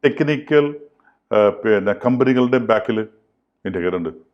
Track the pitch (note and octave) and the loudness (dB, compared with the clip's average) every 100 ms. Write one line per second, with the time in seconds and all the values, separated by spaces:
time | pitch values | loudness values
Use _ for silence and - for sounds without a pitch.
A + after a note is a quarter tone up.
0 | C#3+ - D3 D3 - D3+ C#3+ D3 - _ | 0 0 -2 -2 2 2 2 -6 -18 _
1 | _ _ _ G#2+ G#2 G2+ A2+ G#2 F#2+ G2+ | _ _ _ 2 2 2 0 0 0 -2
2 | B2 B2 B2+ B2+ B2 B2+ A2+ A2 - A2 | -2 0 2 2 2 0 2 -2 0 -4
3 | G#2+ _ _ _ _ _ G2 F#2 F2+ F2+ | -6 _ _ _ _ _ -8 -4 -4 -4
4 | E2 - _ | -6 -10 _